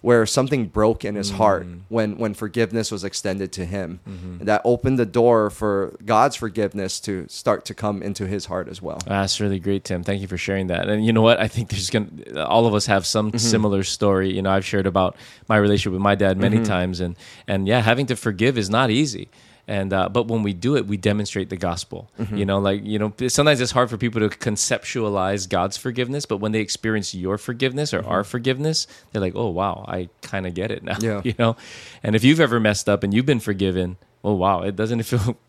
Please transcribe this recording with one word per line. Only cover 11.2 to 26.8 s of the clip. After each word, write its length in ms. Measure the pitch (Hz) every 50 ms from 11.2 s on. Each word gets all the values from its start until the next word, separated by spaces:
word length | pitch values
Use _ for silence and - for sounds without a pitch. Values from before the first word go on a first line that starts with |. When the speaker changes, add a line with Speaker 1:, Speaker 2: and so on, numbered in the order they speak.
Speaker 2:
what? 180 | 110 113 117 -
I 100 | 104 113
think 200 | - - 113 -
there's 220 | - 98 92 90
gonna, 560 | - 110 104 - - 73 - - 57 73 76
all 180 | - 80 113 117
of 60 | 117
us 140 | 104 104 -
have 180 | - 104 98 87
some 240 | - - 110 107 107
Speaker 1:
Mm-hmm. 80 | 104
Speaker 2:
similar 460 | 117 107 - - 110 107 104 101 98
story. 500 | 95 - - - 107 101 98 95 95 95
You 80 | 95 98
know, 100 | 95 95
I've 140 | 95 98 95
shared 220 | - - 101 92
about 300 | 98 87 98 92 90 - - - - - - - -
my 80 | 113 107
relationship 340 | 101 104 104 101 - 104
with 80 | 90 92
my 140 | 101 101 101
dad 240 | 95 101 95 92 95
many 180 | 98 98 107
Speaker 1:
Mm-hmm. 80 | 117 113
Speaker 2:
times, 360 | 104 101 90 90 92 90 85
and, 140 | 90 85 87 - - - - - -
and 220 | - 101 98 98 95
yeah, 140 | 113 127
having 240 | 107 110 120 123 139
to 100 | 123 123
forgive 400 | - - 117 101 87 110 127 135
is 140 | 120 104 95
not 180 | 107 117 131 120
easy. 380 | 107 127 156 143 107 90 92 _ _ - - - - _ _ -
And, 220 | 107 101 95 95
uh, 160 | 95 95 92 90
but 180 | 98 123 117
when 160 | 113 113 113
we 100 | 104 101
do 220 | 98 87 87 123 147
it, 80 | 135 101 98
we 40 | 104
demonstrate 520 | 98 90 104 101 107 104 - - 104 92 -
the 80 | 95
gospel. 540 | 90 92 87 85 87 - _ - 90 107 - _ -
Speaker 1:
Mm-hmm. 180 | 113 101 107 104
Speaker 2:
You 60 | 101
know, 140 | 98 98 98
like, 260 | 101 98 98 101 101
you 140 | 104 107 107
know, 120 | 107 107
p-, 180 | 101 - 123 127
sometimes 320 | - - 143 151 147 120
it's 100 | 127 120
hard 180 | - 127 123 113
for 80 | 117
people 240 | 104 123 120 107 113
to 80 | 107 104 - - - 120 107 101 - - 127
conceptualize 720 | 107 - - - 127 113 104 101 98 92 95 98 101 95 92
God's 280 | 101 90 87 98 -
forgiveness, 500 | - - 131 120 123 123 120 135 147 139
but 120 | - 110 98
when 140 | 104 107
they 80 | 107 110
experience 540 | 107 98 - -